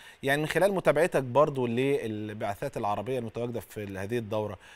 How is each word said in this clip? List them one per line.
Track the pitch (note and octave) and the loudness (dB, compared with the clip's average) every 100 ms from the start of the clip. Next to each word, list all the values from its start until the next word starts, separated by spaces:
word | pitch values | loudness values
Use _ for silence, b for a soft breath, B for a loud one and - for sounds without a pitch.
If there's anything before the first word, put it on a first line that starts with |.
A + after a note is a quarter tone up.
| B B | B B
يعني | C3+ C#3+ | 0 0
من | D#3 | 2
خلال | D#3+ F#3+ | 2 2
متابعتك | F#3 - D3 F3+ D#3 | 4 4 4 4 2
برضو | C3 B2+ D3+ C3+ A#2+ | 2 4 4 2 0
للبعثات | A#2 C3+ C#3 A2+ G#2+ G#2+ G#2+ A2 G2+ C#3+ C3 | 2 2 0 -2 -6 -6 -6 -6 -4 -6 -2
العربية | G#2 G#2 G#2+ C3 | -2 -2 -2 -4
المتواجدة | A2+ A#2 A#2+ A#2 | -4 -6 -6 -6
في | - G#2+ | -8 -10
ال-، | G2+ F#2+ | -8 -6
هذه | G2+ A#2+ | -4 -2
الدورة، | G#2+ G#2+ G#2 G2+ B | -2 -4 -4 -6 B